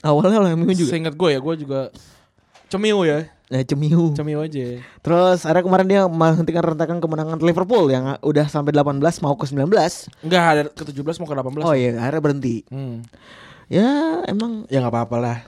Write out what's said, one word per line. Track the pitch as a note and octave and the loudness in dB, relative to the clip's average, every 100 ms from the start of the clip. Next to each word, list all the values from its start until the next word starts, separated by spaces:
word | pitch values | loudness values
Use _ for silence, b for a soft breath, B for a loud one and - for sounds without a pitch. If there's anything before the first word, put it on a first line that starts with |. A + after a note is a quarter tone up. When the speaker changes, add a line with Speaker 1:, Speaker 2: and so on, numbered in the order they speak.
Speaker 1:
Awalnya | D#3 D3 F#3 A3 | 0 4 4 4
lawan | F#3+ | 2
M | E3 | 2
U | F3 | 2
juga. | F#3 E3 | 2 0
Speaker 2:
Seingat | E3+ D#3+ | -2 -4
gue | D3 F3+ | 0 0
ya, | C3+ | 0
gue | C#3+ D#3+ | -2 -6
juga | C#3 C3+ B2+ b b b b _ _ _ - | -4 -6 -6 b b b b _ _ _ -10
cemiu | F#3+ G#3+ G#3 | -2 0 2
ya. | E3 D3 D#3+ _ - | 2 0 -4 _ -6
Speaker 1:
Ya, | C3 | -4
cemiu. | B2+ D3 D3+ E3+ E3 | -2 -2 2 2 2
Speaker 2:
Cemiu | C#3+ D3+ D3+ | 0 -4 -4
aja. | D#3+ D3 B2 B2 B2 B | -6 -6 -8 -10 -14 B
Speaker 1:
Terus | D3 E3+ F#3 F3+ | 0 4 4 2
akhirnya | D#3+ E3+ | 2 2
kemarin | F3+ F#3 F#3+ | 4 2 4
dia | G3+ | 4
menghentikan | F#3 E3 D#3+ D#3+ D#3+ E3 D#3+ | 2 4 4 4 0 0 0
rentakan | D#3 D#3+ E3+ | 0 -2 -2
kemenangan | D#3+ D#3 D#3 D#3+ | -4 -4 -4 0
Liverpool | E3+ E3+ F#3 A#3 D3 | 2 2 2 2 4
yang | C3 C3 C#3 | 2 -2 -4
udah | D3+ D3 D3 | 0 0 0
sampai | D3+ C#3+ | -2 0
delapan | D3 C#3+ C#3 | 2 2 0
belas | D#3 E3+ | 0 0
mau | D3 | -2
ke | C#3 C#3+ | -2 -4
sembilan | C#3 D3+ | -2 2
belas. | G#3+ D#3+ - - - | 2 2 -2 -16 -12
Speaker 2:
Enggak, | D#3+ F3 | 0 2
ada | E3+ D3+ D3 | 4 2 0
ketujuh | - D3+ C#3 | -8 -12 -8
belas | C#3+ E3+ | -6 -6
mau | D#3+ | -6
ke | |
delapan | C#3 B2+ | -6 -6
belas. | D3 | -2
Speaker 1:
Oh | E3 | 0
iya, | C#3 B2 A#2 | 2 0 -2
akhirnya | B2 D#3 | -4 -2
berhenti. | D3 C#3+ B2+ A2+ - | -2 -2 -4 -6 -8
Speaker 2:
Hmm. | C3+ C3 A#2 A#2 B B B B B - | -12 -10 -12 -16 B B B B B -4
Speaker 1:
Ya, | F3+ A#3 C#4+ D#4+ E4 - | 0 2 2 -2 -4 -4
emang | G#3 A#3 A3 - | -6 -6 -8 -4
Speaker 2:
Ya | C3+ | -2
nggak | A#2+ | 0
apa-apa | A#2 A#2 A#2+ | -2 -2 -2
lah. | A#2+ A#2 | -2 -6